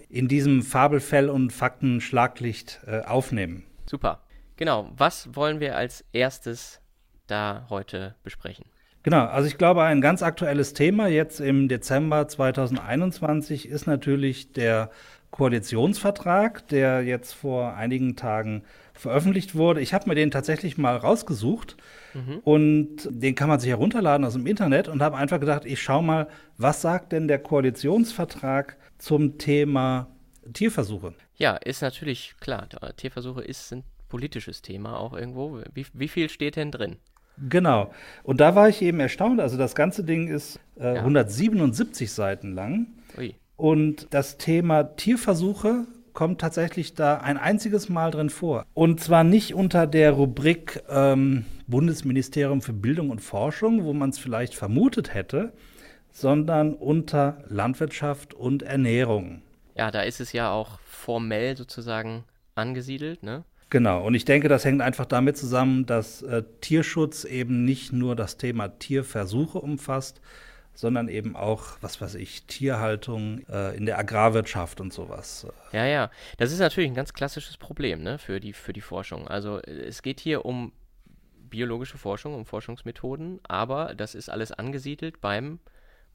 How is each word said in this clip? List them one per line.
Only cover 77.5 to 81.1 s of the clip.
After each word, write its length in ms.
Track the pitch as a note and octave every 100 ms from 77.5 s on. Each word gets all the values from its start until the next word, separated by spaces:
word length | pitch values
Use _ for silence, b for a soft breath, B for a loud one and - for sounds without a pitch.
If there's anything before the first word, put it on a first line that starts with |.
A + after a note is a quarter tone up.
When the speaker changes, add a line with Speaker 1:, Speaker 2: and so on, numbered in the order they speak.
| -
Speaker 2:
Problem, 440 | - D3+ C#3 D#2+
ne, 140 | D#2+ C#3
für 220 | - G2
die, 140 | A2
für 180 | G2+ -
die 80 | G2
Forschung. 480 | - F#2 G2 - -
Also, 300 | G2 G#2 G#2
äh, 120 | -
es 300 | D2+ - A2+
geht 180 | - C3
hier 260 | - D3+ -
um 260 | B2 A#2+ - - _ _